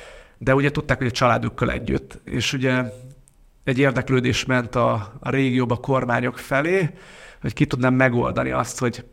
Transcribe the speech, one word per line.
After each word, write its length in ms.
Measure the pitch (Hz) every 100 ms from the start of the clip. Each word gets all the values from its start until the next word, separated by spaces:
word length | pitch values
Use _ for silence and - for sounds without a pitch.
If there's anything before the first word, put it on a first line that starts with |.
| - - - _
de 160 | 123
ugye 160 | 135 143
tudták, 280 | 139 - 123
hogy 80 | 127
a 40 |
családukkal 600 | 113 123 120 117 - 123
együtt. 500 | 123 135 135 - -
És 280 | - 135 113
ugye 300 | 139 131 127 120 107 127 - - _ _ _
egy 140 | - 127
érdeklődés 680 | 139 123 123 127 123 127
ment 300 | - 127 117
a, 380 | 123 120 117 101 -
a 100 | -
régióba 460 | 135 135 123 123 120
kormányok 640 | - 131 123 120 123 123
felé, 520 | - 139 160 190 165 - - - - -
hogy 120 | -
ki 140 | - 143
tudnám 280 | 131 127
megoldani 560 | 127 131 120 123 - 127
azt, 280 | 127 120 -
hogy 260 | 123 - -